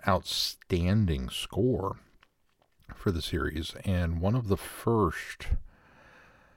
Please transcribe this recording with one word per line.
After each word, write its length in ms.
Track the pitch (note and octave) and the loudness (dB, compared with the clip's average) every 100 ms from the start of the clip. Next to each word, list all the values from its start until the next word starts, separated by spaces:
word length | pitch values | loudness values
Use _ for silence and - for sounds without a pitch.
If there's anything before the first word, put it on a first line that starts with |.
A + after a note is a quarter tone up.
| - | 0
outstanding 1200 | F#2 - - - - - F2+ F2 G#2+ F#2+ C#2+ B1+ | 0 0 -4 -4 -6 -2 0 4 4 4 2 -2
score 640 | - - - B2 G2+ G2 - _ _ _ _ _ _ _ _ - | -8 -6 0 2 2 -2 -6 _ _ _ _ _ _ _ _ -20
for 160 | - G#2+ | -6 -2
the 120 | E2+ | 0
series, 520 | - E2 D2 D#2 D#2+ - - | 0 -2 -2 -4 -6 -6 0
and 340 | F2+ E2+ E2+ | 2 2 2
one 160 | F#2 B2+ | 2 2
of 140 | A2 | 2
the 80 | F#2+ | -2
first 920 | - - - A2+ F#2+ - - - - - - - - - - - - - - | -2 -6 2 4 4 2 -8 -8 -2 -2 -2 -16 -20 -20 -20 -20 -20 -20 -20